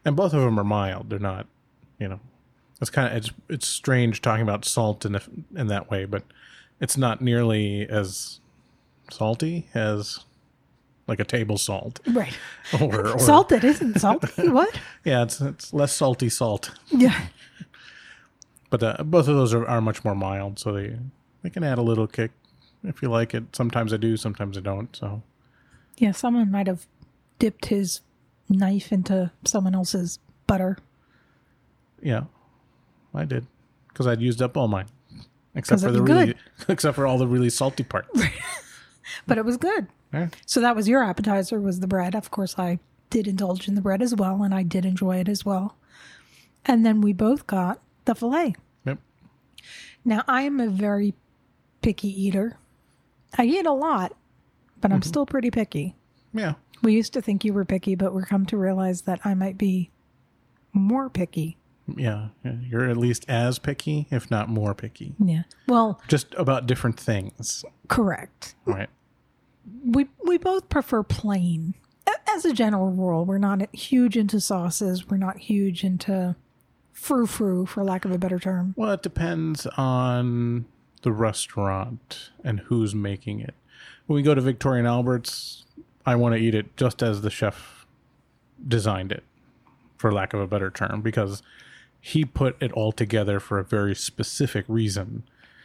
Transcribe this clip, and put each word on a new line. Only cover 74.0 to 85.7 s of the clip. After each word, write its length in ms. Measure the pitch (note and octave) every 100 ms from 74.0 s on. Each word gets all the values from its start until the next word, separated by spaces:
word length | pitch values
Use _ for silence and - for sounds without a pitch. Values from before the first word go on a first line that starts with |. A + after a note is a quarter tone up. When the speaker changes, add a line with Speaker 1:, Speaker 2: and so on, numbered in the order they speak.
| B3 A3+
Speaker 2:
into 240 | G#3 G#3+
sauces. 720 | - F#3+ E3+ - G3 F3+ -
We're 80 | G3
not 200 | F#3+ G3
huge 440 | - G#3 G3 E3+
into 540 | F#3+ F#3 - F#3+ F3+ F3 _ _ _ _ _
frou-frou, 720 | - - C4+ A#3 - G#3 F3+ F#3
for 180 | -
lack 220 | G3 F#3 F#3+
of 60 |
a 60 | F3+
better 220 | F#3 F3+
term. 340 | F#3+ F#3 F3+ F#3+
Speaker 1:
Well, 160 | A3
it 100 | G3
depends 640 | F3+ - E3+ E3 D#3+ D3+ - -
on 880 | C3 B2+ B2+ B2 B2 A#2+ A#2+ A#2+ A#2 _ _ _
the 100 | -
restaurant 1200 | A2 A2+ G#2 - - G2 F#2+ A2+ A#2 - - - - -
and 160 | G#2
who's 340 | - A#2+ G#2+ G#2
making 460 | G2+ G2 - G#2+
it. 140 | G#2+ - _ - - - -
When 100 | D3
we 60 |
go 100 | C#3+
to 60 | C#3
Victoria 400 | C3 A#2 C3+ B2+
and 80 | A#2+
Albert's, 800 | A#2+ B2 B2 - - - - _